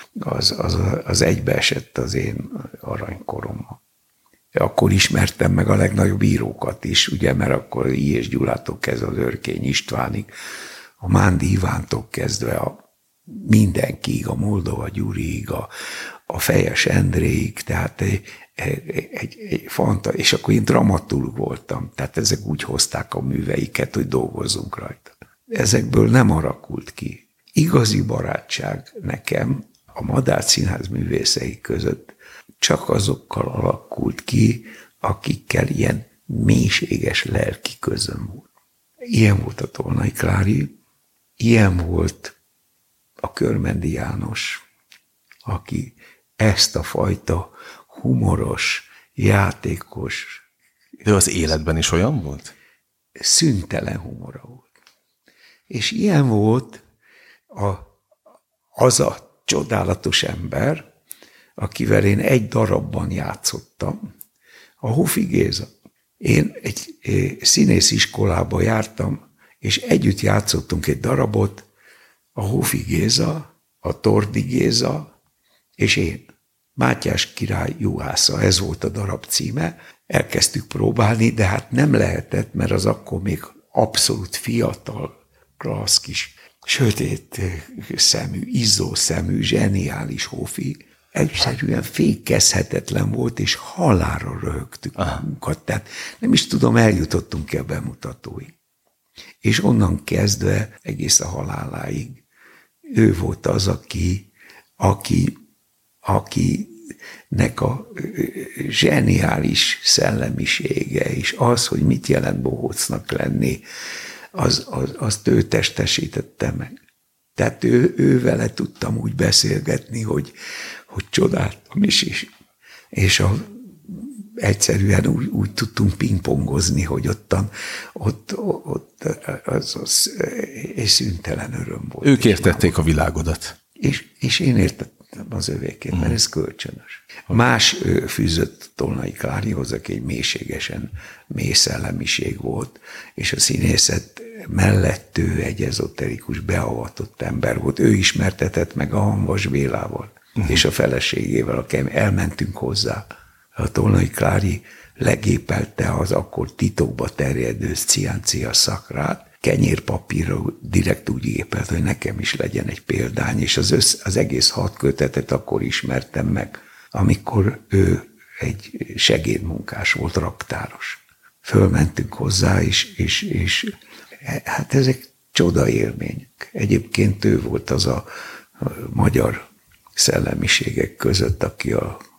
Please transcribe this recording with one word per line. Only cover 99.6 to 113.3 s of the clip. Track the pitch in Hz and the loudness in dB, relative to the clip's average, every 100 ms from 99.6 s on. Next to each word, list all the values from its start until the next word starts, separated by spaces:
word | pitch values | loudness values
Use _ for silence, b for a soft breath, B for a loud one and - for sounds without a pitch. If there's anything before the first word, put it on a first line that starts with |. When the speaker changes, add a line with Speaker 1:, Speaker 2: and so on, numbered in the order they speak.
Speaker 1:
onnan | 202 113 90 85 | 4 4 4 2
kezdve | - 90 101 - 95 101 104 - | 0 0 2 2 0 0 -2 -8
egész | - - - - | -10 -4 2 2
a | - | 0
haláláig | - - - - - - - - - _ b b b b _ 311 | -6 -6 -6 -8 -8 -6 -6 -8 -14 _ b b b b _ -2
ő | 170 107 | 4 4
volt | 87 - - - | 4 -2 -4 -2
az, | 101 95 | 0 0
aki, | 87 - 85 87 98 - b b b b - | -4 -6 -2 -2 -2 -6 b b b b -2
aki, | 98 98 - 85 92 - - _ _ _ _ _ | 0 0 2 2 2 -2 -20 _ _ _ _ _
akinek | - 101 - - - - - - 320 - - - - - - - | -2 0 0 -2 0 0 -4 -14 -18 -18 -18 -18 -4 0 0 0
a, | - 131 - | -2 -2 -8
ö, | - - - - - - - | -10 -8 -4 -6 -6 -10 -8
ö, | - | -4
zseniális | - - 147 - 90 - - - - - - | 2 4 4 4 4 2 0 0 2 0 0
szellemisége, | - - - 104 - - - - - - - - - | 2 2 2 0 -2 -2 -2 -2 -2 -2 -2 -2 0
és | - - - | -2 -4 2
az, | 120 120 - | 2 2 2
hogy | - | 2
mit | - 127 - | 2 2 2
jelent | - - 50 | 0 0 -2
bohócnak | 64 - - - - - - | -2 -2 -4 -4 -4 -4 -4
lenni, | - - | -4 -2